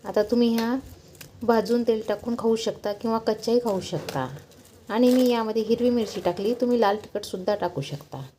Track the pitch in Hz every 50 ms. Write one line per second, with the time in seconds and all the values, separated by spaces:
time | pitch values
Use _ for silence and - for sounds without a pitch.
0 | - 202 190 220 208 208 247 240 240 233 226 226 226 233 247 269 - - - -
1 | - - - - - - - - 240 220 233 226 202 196 233 240 233 240 226 214
2 | 220 - 208 208 - 240 233 233 220 226 226 220 - 208 - - - 208 202 208
3 | - 226 226 226 220 226 214 220 - - 226 247 240 226 196 185 - - 185 151
4 | - - - 143 127 131 139 - - - - - - - - - - - 208 226
5 | 254 247 254 254 254 247 240 233 226 220 214 226 214 214 233 233 240 240 240 240
6 | 220 - - 185 170 180 175 190 196 214 247 240 254 240 247 233 208 196 208 214
7 | - - - 208 208 - - 190 180 208 208 202 185 175 - 135 143 - 143 143
8 | - - - 131 135 131 _